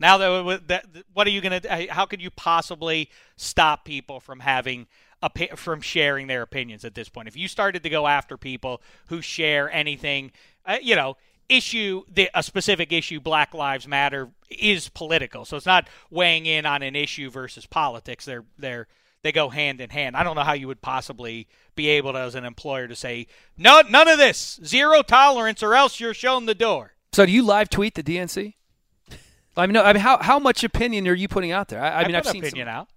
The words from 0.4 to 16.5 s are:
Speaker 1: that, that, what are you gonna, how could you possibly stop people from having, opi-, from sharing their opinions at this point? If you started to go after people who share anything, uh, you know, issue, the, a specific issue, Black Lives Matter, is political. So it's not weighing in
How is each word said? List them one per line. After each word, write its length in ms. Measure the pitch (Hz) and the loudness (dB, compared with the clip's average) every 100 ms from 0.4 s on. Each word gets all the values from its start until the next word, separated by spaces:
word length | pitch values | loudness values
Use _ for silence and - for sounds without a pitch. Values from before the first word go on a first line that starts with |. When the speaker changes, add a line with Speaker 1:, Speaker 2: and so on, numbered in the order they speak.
Speaker 1:
that, 240 | 180 185 165 | -2 -6 -4
that, 180 | 180 - 160 - | -6 -6 -20 -8
what 160 | 185 208 | -2 0
are 20 | |
you 100 | 202 | -2
gonna, 200 | 190 180 208 175 175 | -4 -6 -4 -6 -4
how 160 | 160 196 | -4 -4
could 140 | 202 | -6
you 120 | 180 | -14
possibly 760 | - - 165 - 165 165 160 151 _ _ - | -8 -2 0 -2 -8 -6 -4 -6 _ _ -16
stop 480 | - - 160 151 | -6 0 2 0
people 340 | - 143 - 131 | -6 -14 -14 -18
from 220 | - 131 | -18 -6
having, 480 | 131 131 127 123 120 _ _ _ | -2 -2 -2 -8 -12 _ _ _
opi-, 340 | 160 - 170 - | -8 -6 -8 -8
from 240 | - 156 | -10 -8
sharing 460 | 147 170 147 139 135 | -4 0 0 0 -4
their 160 | 127 | -8
opinions 420 | 117 135 120 107 | -6 -10 -10 -12
at 120 | 120 107 | -16 -16
this 120 | 113 | -16
point? 200 | - 110 | -18 -18
If 80 | 120 | -12
you 100 | 185 | -8
started 380 | - 196 180 | -2 -2 -2
to 40 | 165 | -4
go 200 | 156 147 | 0 2
after 280 | 143 - 131 | 0 -2 -12
people 460 | 135 127 131 123 _ _ - | -14 -12 -10 -12 _ _ -14
who 120 | 165 | -12
share 480 | 156 - 156 147 143 | -10 -4 -2 0 -2
anything, 600 | 165 151 143 147 139 135 - _ _ - | -4 -6 -6 -6 -6 -8 -18 _ _ -6
uh, 120 | 226 | -4
you 140 | 262 202 | 0 0
know, 200 | 135 135 _ _ - | 0 -8 _ _ 0
issue, 540 | 262 - 233 208 190 - | 0 0 -4 -4 -6 -4
the, 180 | 185 190 | -2 0
a 80 | 180 | -2
specific 500 | 156 196 185 185 165 | -6 -4 -2 -2 -2
issue, 280 | 165 - 156 | -4 -4 -8
Black 340 | 139 151 143 | -2 0 0
Lives 320 | 165 143 135 123 | -4 -6 -6 -4
Matter, 440 | 143 143 139 131 _ _ | -2 0 -2 -10 _ _
is 380 | - 214 190 - | -4 0 0 -4
political. 560 | - 160 165 131 120 | -12 -4 -2 -2 -10
So 120 | - 147 | -14 -6
it's 100 | 175 | 2
not 220 | 185 - - _ | 2 2 -8 _
weighing 360 | 160 175 160 | -2 0 0
in 200 | 160 | -2